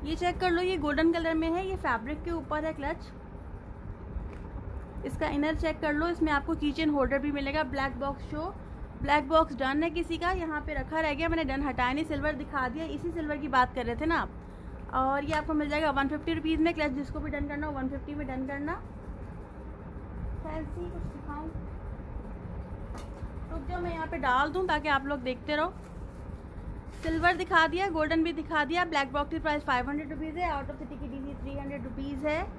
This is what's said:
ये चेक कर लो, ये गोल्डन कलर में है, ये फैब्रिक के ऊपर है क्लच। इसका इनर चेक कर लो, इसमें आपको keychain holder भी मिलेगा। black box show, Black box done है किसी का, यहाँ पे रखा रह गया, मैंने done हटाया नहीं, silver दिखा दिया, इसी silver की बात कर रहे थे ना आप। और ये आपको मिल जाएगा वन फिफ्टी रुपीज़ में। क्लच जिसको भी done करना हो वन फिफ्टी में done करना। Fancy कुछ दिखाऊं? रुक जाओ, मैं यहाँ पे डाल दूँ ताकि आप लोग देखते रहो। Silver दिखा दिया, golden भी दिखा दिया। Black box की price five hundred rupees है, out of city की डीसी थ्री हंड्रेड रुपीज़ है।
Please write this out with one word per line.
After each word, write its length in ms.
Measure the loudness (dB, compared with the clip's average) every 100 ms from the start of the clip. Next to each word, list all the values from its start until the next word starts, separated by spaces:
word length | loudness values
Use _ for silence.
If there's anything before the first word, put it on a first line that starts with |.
ये 100 | -2 2
चेक 220 | 2 4
कर 120 | 4
लो, 120 | 4
ये 140 | 4 2
गोल्डन 340 | 2 6 6
कलर 220 | 6 4
में 140 | 2 2
है, 180 | 2 0
ये 80 | 0
फैब्रिक 460 | 2 0 0 -4
के 60 | -2
ऊपर 340 | -4 -2 -2
है 80 | -2
क्लच। 380 | -2 -2 -4 -8 -12 -12 -12 -10 -10 -10 -10 -10 -10 -6 -6 -6 -8 -10 -8 -8 -8 -8 -8 -6
इसका 220 | -2 0
इनर 260 | 2 2 2
चेक 240 | 0 2
कर 120 | 2
लो, 160 | 2 2
इसमें 240 | 4 4
आपको 220 | 4 2 0
keychain 340 | 0 2 2
holder 280 | 4 4 4
भी 140 | 2
मिलेगा। 300 | 0 0 0 0
black 320 | 0 -2 0
box 300 | -4 -4 -6
show, 120 | -4 -4 -6 -10 -10 -10 -4
Black 260 | 4 4 8
box 280 | 6 6 2
done 260 | 2 4
है 80 | 2
किसी 280 | 2 -2 0
का, 120 | 2
यहाँ 280 | 2 0 -2
पे 140 | -2
रखा 260 | -2 0 2
रह 140 | 2
गया, 140 | 2 2
मैंने 160 | 2 2
done 160 | 0
हटाया 300 | 0 2 2
नहीं, 120 | 2 0
silver 260 | 0 0
दिखा 340 | 0 -2 -2 0
दिया, 160 | -2 -4
इसी 240 | -4 -4
silver 260 | -2 -2 -2
की 120 | 4
बात 240 | 4 4
कर 120 | 2 -2
रहे 100 | 0
थे 100 | 2
ना 120 | 2
आप। 120 | 0 -6 -14 -12 -12 -10 -2
और 300 | 2 4 2
ये 80 | 2
आपको 200 | 0 2
मिल 140 | 0 2
जाएगा 220 | 2 2
वन 160 | 4 2
फिफ्टी 260 | 0 0
रुपीज़ 260 | 0 2 4
में। 120 | 4
क्लच 160 | 4 0
जिसको 280 | 0 -4 -4
भी 100 | -2
done 160 | -2 -2
करना 180 | -2 -4
हो 60 |
वन 160 | -2 -2
फिफ्टी 260 | -4 -6
में 120 | -6 -4
done 200 | -4 -4
करना। 340 | -4 -2 -4 -6 -10 -10 -10 -10 -10 -10 -12 -12 -10 -10 -10 -10 -6 -4 -4 -4
Fancy 440 | -4 -4 -4 -6
कुछ 120 | -4
दिखाऊं? 440 | -6 -6 -8 -6 -6 -6 -8 -8 -8 -8 -8 -8 -8 -8 -8 -8 -8 -8 -8 -8 -8 -8 -8 -8 -6
रुक 180 | -6 -4
जाओ, 120 | -2
मैं 120 | -2
यहाँ 140 | -2 -2
पे 120 | 0
डाल 300 | 4 4 4
दूँ 160 | 2 2
ताकि 200 | 2 4
आप 160 | 2 2
लोग 160 | -2
देखते 340 | -2 -2 0 2
रहो। 160 | 2 -2 -12 -10 -10 -10 -10 -10 -10 -10 -8 -8 -10 -4
Silver 320 | 0 4 6 4
दिखा 300 | 4 6 6
दिया, 200 | 4 0
golden 320 | 2 4 4
भी 80 | 4
दिखा 300 | 0 0 2
दिया। 200 | 2 2 2
Black 260 | 2 2
box 180 | 0 0
की 80 | 0
price 240 | 0 0
five 240 | 2 2 2
hundred 240 | -2 -4
rupees 260 | -4 -4 0
है, 120 | 0
out 180 | 0 -4
of 80 | -8
city 220 | -8 -8
की 80 | -8
डीसी 260 | -6 -8 -6
थ्री 220 | -6 -6
हंड्रेड 260 | -6 -6
रुपीज़ 420 | -6 -6 -4 -2 0
है। 200 | 0 -2